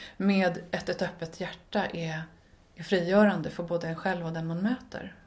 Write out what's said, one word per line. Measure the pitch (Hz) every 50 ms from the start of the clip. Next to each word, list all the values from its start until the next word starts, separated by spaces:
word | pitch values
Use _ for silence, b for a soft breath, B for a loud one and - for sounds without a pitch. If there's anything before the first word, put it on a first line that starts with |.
| B B B -
med | 190 202 196 190 190 180 170 - - -
ett, | - 170 - -
ett | 175 -
öppet | 185 170 - - 165 165 - -
hjärta | 180 170 - - - - - 208 185
är, | - - 170 165 160 156 160 165 - - b b b b b b b _
är | - 160
frigörande | - 196 180 170 170 190 208 214 208 185 170 160 160
för | - - 175
både | 170 170 170 - 165
en | 165
själv | 165 - 190 185 175 165
och | 160 165
den | 160 165 165
man | 170 170
möter. | 190 226 254 254 - - - - - 196 - - -